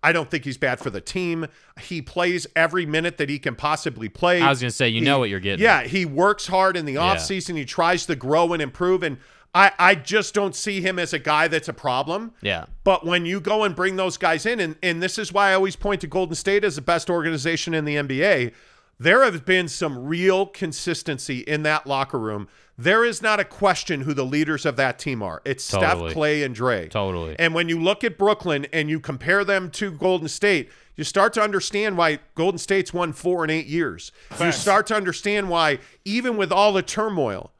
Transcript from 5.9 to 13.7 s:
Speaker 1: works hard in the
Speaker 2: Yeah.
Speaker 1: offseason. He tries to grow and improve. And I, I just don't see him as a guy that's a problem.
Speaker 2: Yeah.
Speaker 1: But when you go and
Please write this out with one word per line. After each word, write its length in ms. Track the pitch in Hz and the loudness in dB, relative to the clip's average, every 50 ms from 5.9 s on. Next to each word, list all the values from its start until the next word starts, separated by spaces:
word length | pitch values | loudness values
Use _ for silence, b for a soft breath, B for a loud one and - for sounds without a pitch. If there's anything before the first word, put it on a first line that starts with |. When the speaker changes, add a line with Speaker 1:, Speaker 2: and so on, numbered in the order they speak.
| - 196 185 | -2 -2 -2
Speaker 1:
works 400 | 156 139 143 180 202 208 - - | -2 0 2 2 2 2 0 -4
hard 320 | - 185 190 190 190 185 180 | -2 2 2 2 2 2 0
in 80 | 160 | -4
the 80 | 147 131 | -4 -2
Speaker 2:
Yeah. 220 | 139 165 180 196 | 0 2 2 2
Speaker 1:
offseason. 420 | - 165 - 196 185 - - 175 156 | 0 0 -4 -4 -4 -4 -6 -6 -6
He 80 | 139 | -6
tries 400 | 120 - - 170 165 180 170 - | -6 -2 0 2 2 2 0 0
to 100 | - 165 | -4 -4
grow 380 | 135 123 131 147 165 170 170 175 | -4 0 2 4 4 4 4 2
and 80 | 165 | -2
improve. 400 | 151 135 - - 180 180 185 185 | -2 -4 -4 -2 0 2 2 2
And 160 | 180 160 139 127 b b b b b b _ | 0 -4 -6 -6 b b b b b b _
I, 160 | 175 196 196 - - | 6 6 6 6 6
I 160 | 175 180 202 | 4 4 4
just 400 | 160 131 - 180 220 208 - - | 4 0 -2 0 0 0 0 0
don't 200 | 208 202 196 - | 0 0 0 -4
see 260 | - - 214 202 190 | -6 -6 -4 -4 -2
him 180 | 175 190 185 180 | -2 -2 -2 -2
as 140 | 175 160 - | -4 -4 -4
a 60 | 156 | -6
guy 280 | 127 151 151 151 160 170 | 0 0 2 4 4 2
that's 200 | 160 160 151 - | 2 -2 -2 -4
a 60 | 127 | -12
problem. 600 | - - 139 123 127 143 147 170 202 226 226 220 _ | -6 -4 -2 0 0 0 -2 -4 -6 -6 -10 -16 _
Speaker 2:
Yeah. 240 | - 101 95 82 80 - - - - | -4 -4 -2 -2 -4 -10 -14 -2 2
Speaker 1:
But 200 | 196 190 170 - | 4 4 4 2
when 220 | 165 175 175 170 | 0 0 0 0
you 140 | 170 185 202 | 0 -4 -4
go 240 | 151 - 208 214 214 | -2 0 0 2 2
and 120 | 202 | 0